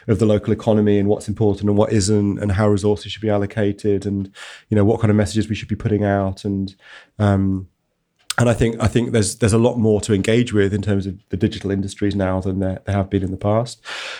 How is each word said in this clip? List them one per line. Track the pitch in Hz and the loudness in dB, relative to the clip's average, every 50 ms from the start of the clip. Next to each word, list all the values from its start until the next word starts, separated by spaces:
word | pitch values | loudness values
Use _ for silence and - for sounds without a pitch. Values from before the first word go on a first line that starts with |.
| - 120 | -2 -2
of | 104 92 | 0 2
the | 113 | 4
local | 107 107 101 - 113 | 2 2 2 2 -2
economy | 104 - - 117 107 107 104 104 104 101 | -2 0 0 2 2 4 4 4 2 2
and | 101 101 | 2 2
what's | 104 - - 104 | 0 -2 -2 -8
important | 101 - 110 104 95 - 101 104 | -2 0 0 0 0 0 0 0
and | 101 | 2
what | 101 107 - | 2 2 2
isn't | 117 107 92 104 107 104 101 101 - 104 | 2 0 2 2 2 2 2 0 -2 -2
and | 104 101 | -2 -2
how | 92 104 107 104 | 0 2 2 2
resources | 104 95 104 104 104 - - 104 | 2 2 2 0 -2 -2 -6 -14
should | - - | -12 -6
be | 107 107 | -2 -2
allocated | 104 101 101 101 - 113 101 104 101 - - 104 101 95 101 | -2 -2 -2 -4 -4 -2 -2 -2 -2 -2 -2 -2 -2 0 -2
and, | 101 101 98 95 98 _ - - - - - _ - | -4 -4 -4 -6 -8 _ -20 -20 -20 -20 -20 _ -2
you | 110 | 2
know, | 104 98 | 2 4
what | 107 113 - | 4 2 2
kind | 113 104 | 2 2
of | 104 | 4
messages | 107 101 - - 107 101 - | 2 2 2 0 -2 -2 -2
we | 104 | -6
should | - - - | -8 -4 -8
be | 104 | -8
putting | - - 107 104 101 104 | -4 -2 -2 0 0 2
out. | 101 101 101 98 95 95 - - | 0 0 0 0 -2 -4 -6 -6
And, | 101 98 98 98 95 - _ _ - - - - _ _ - | -4 -2 -2 -4 -6 -10 _ _ -20 -20 -20 -20 _ _ 0
um, | 104 101 98 98 98 95 95 95 95 _ _ _ _ _ _ _ _ _ _ _ _ _ - - | 2 2 2 2 2 0 -2 -4 -6 _ _ _ _ _ _ _ _ _ _ _ _ _ -2 0
and | 117 120 | 2 2
I | 117 | 2
think, | - 123 113 113 113 | 2 0 0 0 0
I | 113 | -2
think | 101 - 117 120 123 | 0 2 2 0 2
there's, | 120 110 98 - - - | 2 0 0 0 0 0
there's | 123 98 | 2 2
a | 113 113 | 4 4
lot | 117 123 120 | 4 2 2
more | 123 107 110 107 98 | 2 2 2 2 2
to | - - 104 | 2 0 0
engage | 95 95 113 113 123 120 - 101 | 2 2 2 2 2 2 2 2
with | 104 98 95 | 2 2 2
in | 104 101 | 0 -2
terms | 101 107 101 98 92 | -2 0 -2 -2 -2
of | 98 92 - _ _ | -6 -10 -12 _ _
the | - | -4
digital | 87 110 104 - - - 95 | -2 -2 -2 -2 -4 -4 -4
industries | 98 98 98 104 - - 104 101 95 | -2 -2 -4 -8 -6 -4 -4 -2 0
now | 98 95 92 92 92 | 0 0 0 0 -2
than | 92 98 92 95 | -2 -4 -4 -2
there, | 95 95 92 - _ | -2 -4 -4 -6 _
there | 104 98 | -2 -2
have | 101 95 98 | -2 0 0
been | 101 95 | 0 -2
in | 95 92 | -2 -2
the | 95 | -6
past. | - - 104 107 113 123 123 - _ _ - - - - - - | -4 -2 0 0 0 0 -4 -10 _ _ -14 -14 -12 -12 -14 -14